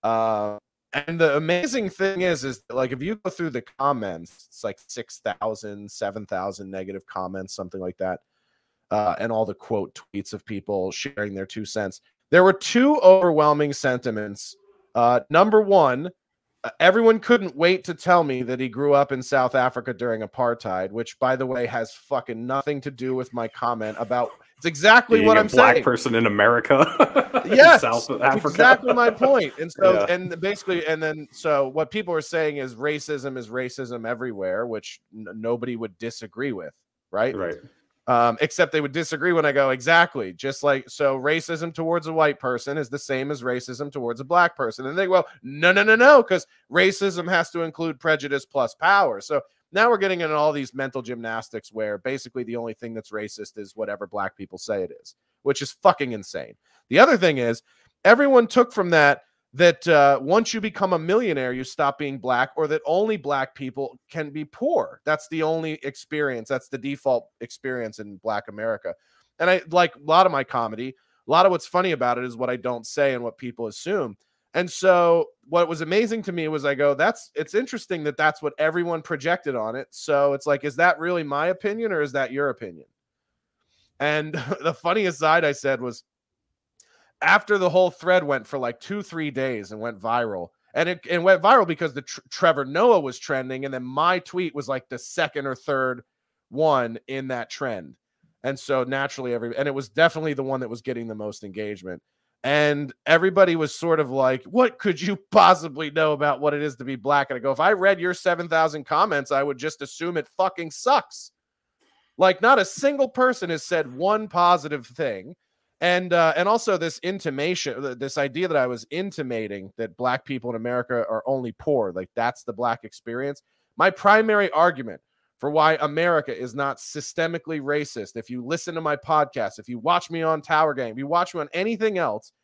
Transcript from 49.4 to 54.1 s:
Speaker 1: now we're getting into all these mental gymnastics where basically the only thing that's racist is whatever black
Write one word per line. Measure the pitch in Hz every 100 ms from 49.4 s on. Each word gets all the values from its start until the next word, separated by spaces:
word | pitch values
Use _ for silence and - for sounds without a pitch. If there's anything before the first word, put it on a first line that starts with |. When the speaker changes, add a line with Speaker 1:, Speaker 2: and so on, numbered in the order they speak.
| - _ _
Speaker 1:
now | 185 226
we're | 220
getting | 196 180
into | 160
all | 151 151
these | 147 131
mental | 127 135 131
gymnastics | 117 120 113 113 110 110 -
where | 107 107 101
basically | 127 135 123 127
the | 117 117
only | 117
thing | 110 117
that's | 113 -
racist | 107 104 - 104 -
is | 98
whatever | 107 104 101
black | 98